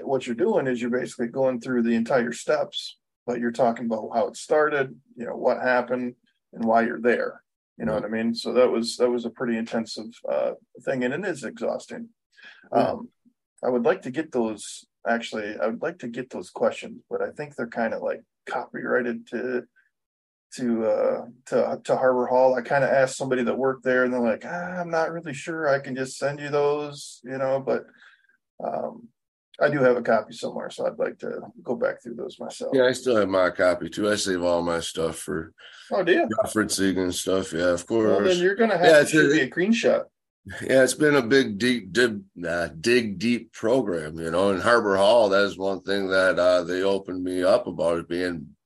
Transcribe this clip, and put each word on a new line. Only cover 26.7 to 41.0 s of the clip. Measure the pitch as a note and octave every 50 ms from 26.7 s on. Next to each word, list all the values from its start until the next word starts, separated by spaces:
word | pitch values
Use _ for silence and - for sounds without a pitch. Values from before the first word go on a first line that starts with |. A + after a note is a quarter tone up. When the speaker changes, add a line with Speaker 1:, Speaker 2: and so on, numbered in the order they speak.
| D3 D3 D3 D3 C#3+ C#3+ - - - - -
Speaker 1:
you | B2 C3+ C3+
know, | C3+ C3 C3 C3+
but, | C3 - - A#2 - - _ _ - - _ _ _ _ _ _ _ _ _ - -
um, | - - - - - A3+ A3+ A#3 - _ _ _ _ _ _ _ _ - -
I | - D3
do | D3 D3
have | C3 B2+ B2
a | A#2+ A#2
copy | B2 A2+ A2 G#2+ - A#2+
somewhere, | - - - - - G2 -
so | - - C3
I'd | C3 - -
like | - - - -
to | - - - - - G#2+ - - -
go | B2+ B2
back | A#2 - - - -
through | - A#2 A#2
those | A2+ C3 - - -
myself. | - C#3 - - - - -
Speaker 2:
Yeah, | C3+ B2
I | B2 B2+
still | B2 - B2+ A#2+
have | A2 G2+ F#2+
my | F#2+ F#2+ F#2 F2+
copy | E2+ - G2 F2+ F2 - E2+ E2
too. | - - G#2 G#2
I | G#2+
save | G2+ - G2 F#2+ F2 F2
all | F2 F2 E2+ E2+
my | E2+ E2+ E2
stuff | E2 - - - E2 E2 E2 -
for | - - E2 D#2+ D#2+ - - - - - - - - -
Speaker 1:
Oh, | A#3 G#3 F#3
do | E3+ F3+
you? | E4+ E4+ A#3+ G#3 - G#3+
Speaker 2:
referencing | - - G#2+ G#2 - - - G2 G2 F#2 F#2
and | F#2 F2+ F2+
stuff. | - - F#2+ F#2 F#2+ F#2 D#2+ D#2+
Yeah, | D#2+ F2 F2+
of | F2 E2 E2+
course. | - A2+ A2+ A2 G#2+
Speaker 1:
Well, | G#2 - G3+
then | F#3+ F3+ F3
you're | F3 F#3 G3+
gonna | - A3+ A3 G3+ E3+
have | E3+
Speaker 2:
Yeah, | F3 D#3+ D3+
Speaker 1:
to |
Speaker 2:
it's | C#3+ C3
Speaker 1:
shoot | - D#3 D3+ C#3 D3
Speaker 2:
a, |
Speaker 1:
me | D#3
a | - B2
screenshot. | - E3 F3 G#3 A3+ A3+ - - - - - - _ _ _ _ _ _ _ - - - -
Speaker 2:
yeah, | - B2 C3 C3
it's | B2+ B2+
been | -